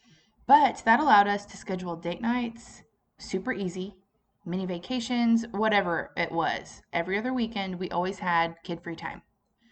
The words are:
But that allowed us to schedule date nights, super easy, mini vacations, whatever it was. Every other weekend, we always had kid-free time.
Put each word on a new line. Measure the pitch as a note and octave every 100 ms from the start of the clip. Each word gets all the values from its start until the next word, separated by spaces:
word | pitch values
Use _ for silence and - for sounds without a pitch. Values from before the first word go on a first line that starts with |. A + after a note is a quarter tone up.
| _ - _ _ -
But | C#4+ C4+ G#3+
that | - A#3+
allowed | D4+ G#3 G3+
us | G3+ -
to | -
schedule | - F#3 F3+
date | E3+ E3+ F3
nights, | A#3 B3 A#3 - - - - _ _ _
super | - F#3+ A3
easy, | B3 F#3 F#3 F#3+ - _ _ _ _
mini | - F#3 F#3
vacations, | F3 - B3+ A#3 A#3+ A#3 A3+ A3+
whatever | G3+ A3 G#3 F3+ E3 - -
it | E3+
was. | E3 D3+ A2+ - - _
Every | E3+ E3+ G3+
other | A#3+
weekend, | B3+ A3+ G#3 F#3+ F3+
we | F#3
always | F3 F#3 G3
had | F#3 E3+ E3+ E3
kid-free | - E3+ F3 E3
time. | - F3 - _ _ _ _